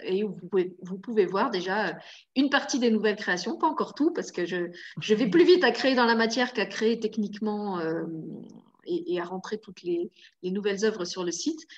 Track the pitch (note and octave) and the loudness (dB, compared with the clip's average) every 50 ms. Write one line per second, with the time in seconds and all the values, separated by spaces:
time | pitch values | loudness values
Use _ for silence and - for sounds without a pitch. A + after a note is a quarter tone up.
0 | - - F#3 G3 G#3+ G#3 F3 - F3+ F3 - F#3+ F3 F#3 F3+ - - F3 F#3+ F#3+ | -6 -4 -2 -2 -2 -2 -6 -8 -8 -2 0 0 0 0 -4 -12 -12 -12 -12 -10
1 | - - A#3 G#3+ F#3+ F3 F3+ G3 A3+ C4+ - F#3 E3+ F#3+ F#3+ G#3+ G#3 F3 D#3 - | -8 -2 2 2 2 4 2 0 0 0 0 -2 -2 -2 0 0 0 -2 -4 -8
2 | - - - - _ _ - B3+ C#4+ C4+ C#4+ C4+ C4+ - - B3+ B3 A#3 A3 G#3+ | -12 -18 -20 -20 _ _ 0 2 2 4 2 0 0 0 0 2 4 4 4 4
3 | F#3+ G#3+ G3+ G#3 - - F3+ F3 - A3+ D#4+ E4+ - - - - G#3 - - - | 2 2 0 0 -2 -2 -2 -2 -2 -4 -4 0 0 0 0 0 -4 -4 -2 0
4 | C#4+ E4+ F4 - - - - - F3 F3 F#3+ F3+ F3 E3+ F3 - - - - - | 0 0 0 -2 -6 -6 -6 -6 -4 -4 -2 -4 -4 -6 -8 -12 -18 -16 -14 -4
5 | - - G#3+ G#3 C4 G#3+ F3 E4+ E4+ E4+ F4+ F4+ C4+ B3+ - - - C4+ C4 B3 | 0 2 2 4 4 6 6 8 8 10 8 8 6 4 2 2 2 2 4 4
6 | A#3+ A#3 A#3 A3+ A3+ A3+ A3+ C4 B3 A#3+ - - G3 F#3+ - - A3 A3 A#3 A3+ | 4 4 4 4 2 2 2 0 -2 0 0 -2 -4 -4 -2 0 0 0 0 0
7 | A3 G3+ - A3+ G#3 F#3+ G3+ G#3 G#3+ G#3+ G#3 G#3 G#3 G3+ F#3+ F3 D#3+ D#3+ D#3+ E3 | -2 -4 -2 -2 -4 -4 -4 -6 -4 -4 -4 -4 -4 -4 -4 -4 -4 -2 -2 -4
8 | E3 D#3+ E3 D#3+ D#3+ - - - - - - - - _ _ _ - - F3+ E3 | -4 -6 -8 -10 -10 -12 -12 -14 -14 -18 -20 -20 -20 _ _ _ -8 -6 -6 -4
9 | E3 - F3+ F3 F3 F3 F#3 F#3 - - A3 G#3+ - - F#3 - - F3 F3 E3+ | -4 -4 -4 -4 -4 -6 -8 -10 -8 -8 -8 -10 -10 -12 -18 -10 -6 -4 -2 -2
10 | F3 G#3 _ _ - - _ _ - F#3 F#3 G#3 G3 G#3 G3 F#3+ A3 G#3+ G#3 - | -2 -6 _ _ -20 -20 _ _ -6 -4 -4 -2 -2 -2 -2 0 0 0 0 -2
11 | F3 F3 - F#3 F3+ F3 E3 - - D4 E4 - - - - | -6 -8 -6 -6 -6 -6 -6 -4 -4 -6 -6 -6 -10 -18 -20